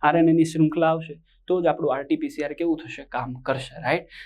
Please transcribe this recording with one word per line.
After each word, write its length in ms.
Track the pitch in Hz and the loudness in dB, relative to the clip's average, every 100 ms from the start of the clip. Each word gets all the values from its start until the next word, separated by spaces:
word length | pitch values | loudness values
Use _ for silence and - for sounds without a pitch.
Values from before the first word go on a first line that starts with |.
આર 140 | 147 165 | 2 4
એન 120 | 165 | 6
એ 40 | |
ની 120 | 165 | 4
શૃંખલા 460 | 160 160 156 175 160 | 2 2 2 4 2
આવશે, 300 | 165 160 143 _ _ - | 0 -6 -16 _ _ -2
તો 160 | 185 | 2
જ 40 | 170 | 2
આપણું 280 | 147 147 | 0 -2
આર 80 | 131 | -2
ટી 140 | 143 156 | -2 -2
પી 120 | 147 | -2
સી 140 | 143 | -6
આર 100 | 147 | -6
કેવું 260 | 151 170 156 | -2 -2 -2
થશે? 260 | 135 - | -6 -16
કામ 280 | 139 123 127 | -8 -6 -6
કરશે, 500 | 127 - 131 - - | -6 -4 -4 -6 -8
રાઈટ? 200 | 123 165 - - | -2 -2 -4 -18